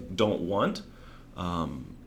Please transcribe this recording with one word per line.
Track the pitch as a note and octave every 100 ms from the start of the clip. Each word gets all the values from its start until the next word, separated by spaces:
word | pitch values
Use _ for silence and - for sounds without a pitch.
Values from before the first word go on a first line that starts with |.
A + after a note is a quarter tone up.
| -
don't | F#2 G#2+ F#2
want, | F2 G2 D#3 G3 - - - - - -
um, | F2+ F2 D#2 C2+ - -